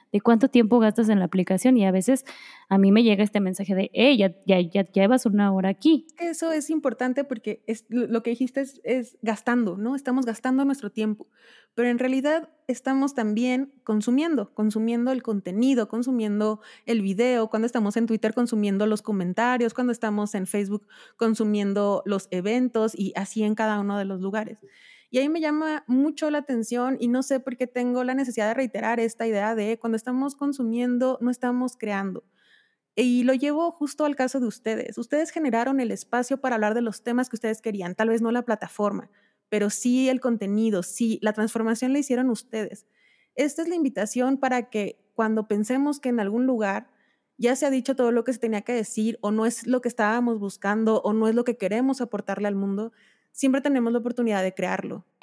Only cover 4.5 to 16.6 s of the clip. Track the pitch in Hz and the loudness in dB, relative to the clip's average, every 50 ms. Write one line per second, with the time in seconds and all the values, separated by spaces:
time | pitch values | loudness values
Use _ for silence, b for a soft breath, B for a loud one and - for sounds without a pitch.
4.5 | 190 185 180 165 - 196 190 - - 202 196 202 254 254 - 233 196 208 202 196 | 4 4 2 2 0 -2 0 0 2 4 4 6 4 4 4 2 2 4 4 4
5.5 | 190 190 190 190 190 - - 302 330 262 - - - - 339 339 320 - 330 330 | 2 2 0 0 0 2 4 4 4 4 0 -4 -12 -8 -6 -6 -4 -4 -2 -2
6.5 | 320 311 294 - 320 311 277 269 220 - 247 254 247 277 277 277 262 220 - 214 | -2 -2 -2 -2 -2 -2 0 -2 -2 -2 -2 -2 -2 -2 -4 -4 -6 -8 -6 -8
7.5 | 208 - _ - 226 220 - - 220 247 233 160 226 226 226 240 233 233 262 247 | -8 -8 _ -8 -8 -8 -6 -4 -2 -2 0 0 -2 -2 -2 -2 -2 -2 -2 -4
8.5 | - 269 277 269 - - - 175 240 262 233 220 - _ - 220 214 208 - 247 | -2 -4 -6 -6 -10 -8 -4 -2 -2 -2 -4 -6 -12 _ -6 -6 -4 -4 -2 0
9.5 | 240 247 233 190 170 196 208 233 277 269 277 254 247 262 262 233 220 - - 262 | 0 0 0 -2 -2 -4 -4 -4 -4 -4 -4 -2 -2 0 -2 -2 -4 -4 -2 0
10.5 | 254 269 277 277 269 277 - 202 - 220 214 214 214 208 - _ b b b b | 0 2 0 0 -2 -4 -6 -8 -6 -4 -2 -2 -4 -6 -10 _ b b b b
11.5 | b b b b b - 240 247 240 240 254 254 262 262 254 294 311 330 320 - | b b b b b -2 0 0 0 0 0 0 0 0 0 0 0 -2 -2 -6
12.5 | _ _ _ - 247 - - 269 269 269 269 277 277 - 220 214 214 220 247 254 | _ _ _ -8 -6 -4 -2 -2 0 0 0 0 0 -2 -2 0 0 0 0 0
13.5 | 254 254 277 277 _ _ - - 214 214 208 - 247 277 311 339 311 240 202 - | 0 0 -2 -4 _ _ -4 -2 -2 0 2 2 2 2 2 2 0 -2 -2 -4
14.5 | _ - 214 214 208 220 220 226 233 233 240 254 262 254 247 233 214 202 185 180 | _ -2 -2 0 0 0 0 0 0 0 0 0 -2 -2 -2 -4 -4 -4 -4 -4
15.5 | 180 208 247 269 277 240 214 214 - 226 247 262 262 233 220 208 202 208 214 214 | -2 2 2 2 4 2 0 0 -2 -4 -2 0 0 0 0 0 0 0 0 0
16.5 | 214 208 | -2 -4